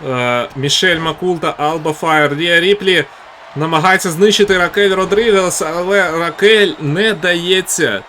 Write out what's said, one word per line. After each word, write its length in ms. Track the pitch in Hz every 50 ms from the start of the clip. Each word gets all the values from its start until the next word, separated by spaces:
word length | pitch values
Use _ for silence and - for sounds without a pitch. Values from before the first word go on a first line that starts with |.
| 156 139
Е, 400 | 131 123 123 123 120 123 117 - -
Мішель 420 | 139 131 143 - - - 185 175 160
Макул 400 | 165 165 151 - 180 185 180 165
та 160 | 156 160 - -
Алба 340 | 143 147 160 165 151 160 151
Фаєр. 440 | - - 165 160 151 151 143 143
Рія 240 | 147 165 175 170 170
Ріплі 440 | 170 185 202 202 196 190 185 170 139 - - - - - - - - - -
намагається 540 | 143 151 165 165 160 151 185 185 185 - 190
знищити 480 | 160 160 196 214 202 151 196 202 190 185
Ракель 360 | 175 170 - 208 202 196 190
Родрігес, 680 | 185 190 175 202 202 233 233 208 196 185 180 - - 185
але 560 | 156 160 175 180 185 202 202 185 170 156 165
Ракель 540 | 170 170 156 - 196 208 220 214 202 185 - -
не 320 | 160 143 147 175 214 220 208
дається. 880 | 160 151 180 175 170 170 180 185 190 180 - - 190 165 127 107 95 92